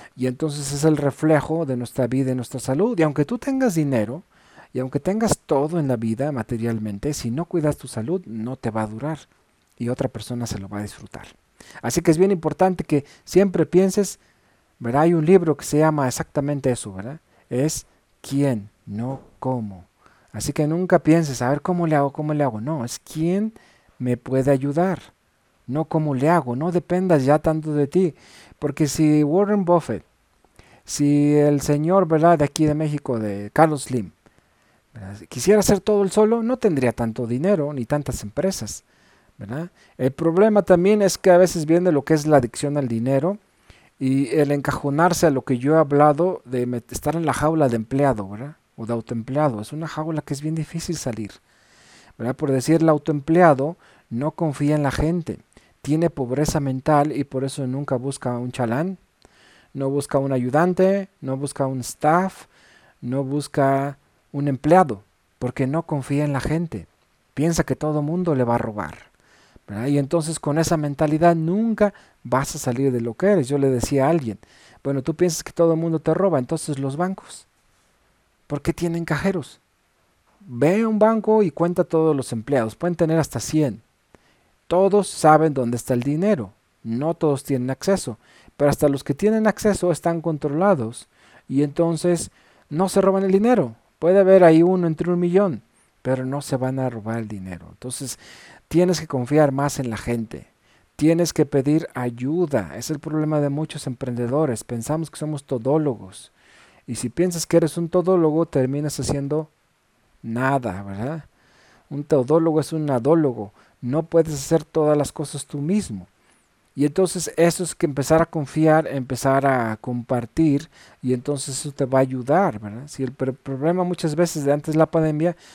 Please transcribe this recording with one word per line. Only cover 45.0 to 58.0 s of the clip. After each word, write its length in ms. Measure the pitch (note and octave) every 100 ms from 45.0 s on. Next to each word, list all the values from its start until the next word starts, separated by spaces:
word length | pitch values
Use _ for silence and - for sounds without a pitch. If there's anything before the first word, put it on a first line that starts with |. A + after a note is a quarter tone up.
| F3 F3 E3+
a 60 |
lo 100 | C3+
que 160 | - B2
yo 160 | C3+
he 60 | D#3+
hablado 640 | D3 C#3+ D3+ C#3+ F3+ F3+ B2
de 220 | B2 B2
met-, 240 | A#2+ -
estar 240 | - D3 D#3+
en 100 | D#3+
la 80 |
jaula 340 | A#2+ D3+ D#3+ C#3
de 80 | A2+
empleado, 540 | A2 C3+ C#3 A2 G2
¿verdad? 280 | G#2+ C#3 - _ -
O 80 | A2+
de 80 |
autoempleado. 680 | A#2 A2+ A#2 A2+ C3+ D3+ A2
Es 140 | A2
una 140 | D3+ D#3+
jaula 340 | - D#3 D#3
que 140 | - C#3
es 80 |
bien 100 | D3+
difícil 420 | D#3+ D3+ E3+ - D#3+
salir, 360 | C3 A2 G#2 - _ _ _ _ _ - - -
¿verdad? 160 | A#2 C3+
Por 160 | D3+
decir, 300 | C3+ B2 D#3+
el 80 | D#3+
autoempleado 880 | D3+ - D3 C3+ E3 F3 C3+ C#3+ F3+ _ _ _
no 180 | A#2 D3
confía 460 | - E3 C3+ D3 D3+
en 80 |
la 80 | C#3
gente, 480 | - D3+ F3 D#3+ G2+ _ _ _ _
tiene 300 | - D#3 E3+
pobreza 480 | D#3 B2 B2+ D3+ D#3+
mental 520 | C#3 C3 C#3 D3+ D3
y 120 | B2+
por 200 | C#3+ C3
eso 220 | C3+ C#3+ C3
nunca 300 | C3 C#3+
busca 420 | B2+